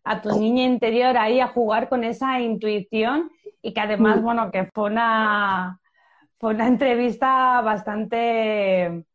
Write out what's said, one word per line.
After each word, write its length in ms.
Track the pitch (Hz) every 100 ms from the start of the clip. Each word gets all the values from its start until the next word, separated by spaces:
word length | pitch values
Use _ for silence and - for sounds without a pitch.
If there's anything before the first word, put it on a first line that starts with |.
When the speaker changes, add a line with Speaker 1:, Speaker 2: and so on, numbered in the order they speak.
Speaker 1:
a 180 | 214 220
tu 80 | 214 208
niña 240 | 220 247
interior 540 | 254 247 233 226 247 247
ahí 220 | 220 254
a 80 | 247
jugar 420 | 240 220 220 233
con 140 | 247
esa 360 | 226 233 262 262
intuición 920 | 233 214 214 208 190 220 226 294 330 _ - -
y 120 | 214
que 80 | 214
además, 400 | 208 208 220 220
Speaker 2:
Mm. 20 |
Speaker 1:
bueno, 280 | 226 233 208
que 140 | 190 185
fue 120 | - 208
una, 920 | 220 233 220 214 208 202 190 185 185 _ _ _ _ _ _
fue 140 | 220
una 140 | 220 233
entrevista 920 | 240 262 233 247 226 262 262 254 247
bastante 1400 | 220 208 214 208 220 233 233 226 220 214 196 185 175 170 -